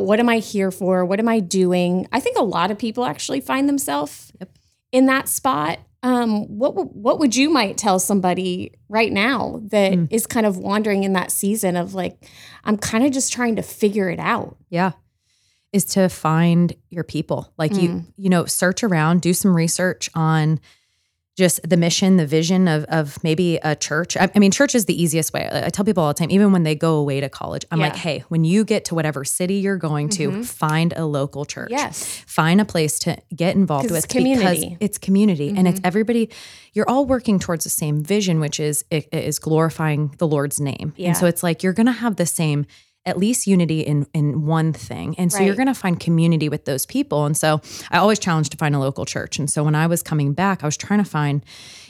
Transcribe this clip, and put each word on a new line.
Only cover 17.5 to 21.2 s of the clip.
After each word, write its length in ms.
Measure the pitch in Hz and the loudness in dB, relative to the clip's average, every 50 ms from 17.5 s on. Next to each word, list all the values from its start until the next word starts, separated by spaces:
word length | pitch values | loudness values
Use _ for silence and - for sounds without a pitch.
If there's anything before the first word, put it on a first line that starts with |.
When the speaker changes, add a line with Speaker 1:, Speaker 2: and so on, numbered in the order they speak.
| _ - | _ -4
Speaker 2:
Like, 160 | 156 156 202 | -2 0 2
you, 120 | 190 175 170 | 2 2 0
Speaker 1:
Mm. 140 | 180 175 165 - _ | 0 -2 -8 -12 _
Speaker 2:
you 140 | - 196 185 | -4 0 2
know, 160 | 185 170 165 | 2 2 2
search 360 | - - - 185 180 185 - | 0 -2 0 0 0 0 0
around, 380 | 247 214 180 160 151 160 175 180 | 0 0 2 2 2 4 2 2
do 140 | - 170 180 | 2 2 0
some 200 | - - 196 180 | 2 2 4 4
research 540 | 165 165 165 - - 180 180 - - - - - | 4 2 0 0 0 -2 -2 -2 -4 -8 -6 -2
on 440 | 165 160 160 160 156 151 156 160 - - - _ _ _ _ _ _ _ _ _ _ | 0 2 2 2 2 2 2 0 -2 -4 -10 _ _ _ _ _ _ _ _ _ _